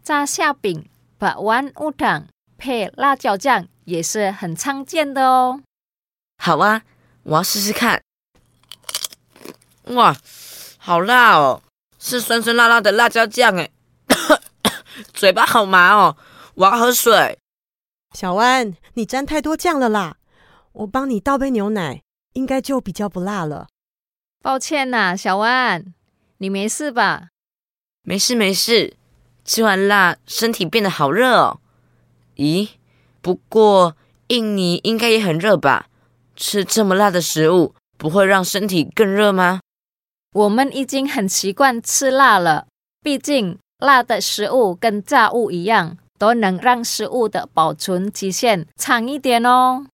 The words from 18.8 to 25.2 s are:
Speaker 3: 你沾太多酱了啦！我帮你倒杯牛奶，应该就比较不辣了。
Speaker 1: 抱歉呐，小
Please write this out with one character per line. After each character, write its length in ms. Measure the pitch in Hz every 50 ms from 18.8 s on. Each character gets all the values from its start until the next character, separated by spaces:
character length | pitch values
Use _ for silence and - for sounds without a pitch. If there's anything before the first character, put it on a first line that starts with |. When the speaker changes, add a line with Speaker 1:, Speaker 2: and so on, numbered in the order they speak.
| _ _ _
Speaker 3:
你 120 | 240 220
沾 200 | - - 262 285
太 160 | 269 302 302
多 140 | 254 302 320
酱 240 | - - 349 330 277
了 100 | 254 226
啦！ 280 | 214 208 190 156 - _ _ _ _ _ _ _ _ _ _ _
我 160 | _ - 214
帮 200 | 196 - 262 277
你 120 | 277 247 202
倒 180 | - 277 277
杯 140 | 262 269 277
牛 180 | 254 214 196 208
奶， 320 | 220 208 170 143 123 - _ _ _ _ _ _ _
应 120 | 254 262
该 140 | - 262 269
就 200 | - - 277 254
比 100 | - 196
较 160 | 170 - 214
不 120 | 202 165 185
辣 260 | 180 196 208 196 165
了。 220 | 151 147 - - _ _ _ _ _ _ _ _ _ _ _ _ _ _ _
Speaker 1:
抱 160 | _ - 269
歉 320 | 262 - - 320 285 269 254
呐， 260 | 247 233 202 185 175
小 220 | 190